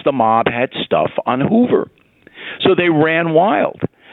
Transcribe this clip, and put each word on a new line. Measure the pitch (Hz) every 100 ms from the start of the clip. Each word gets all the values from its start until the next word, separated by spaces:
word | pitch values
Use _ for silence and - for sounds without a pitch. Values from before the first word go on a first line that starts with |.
the | -
mob | 135 110 113 117
had | 120 131 -
stuff | - 80 - - -
on | 127
Hoover. | 143 220 247 - - _ _ _ - - - -
So | 190
they | 180 175
ran | 156 160 165 170
wild. | 160 196 240 - - - _ -